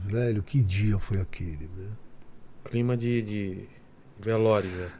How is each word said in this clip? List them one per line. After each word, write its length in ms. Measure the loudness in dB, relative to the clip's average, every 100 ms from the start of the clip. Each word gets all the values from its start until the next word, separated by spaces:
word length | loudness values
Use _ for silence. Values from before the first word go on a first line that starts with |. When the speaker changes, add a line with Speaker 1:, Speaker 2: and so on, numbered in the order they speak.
| -2
Speaker 1:
velho, 360 | 0 2 0
que 180 | 2 2
dia 380 | 4 4 4 4
foi 220 | 2 0
aquele, 500 | -2 -4 -4 -6 -8 -8
velho? 200 | -8 -10 -12 -14 -14 -14 -16 -14
Speaker 2:
Clima 320 | -4 0 2 2
de, 260 | 2 0
de 360 | 0 -2 -2 -4 -10 -18 -20 -20 -20 -6
velório, 480 | 0 4 6 6 2
velho. 220 | -4 -6 -10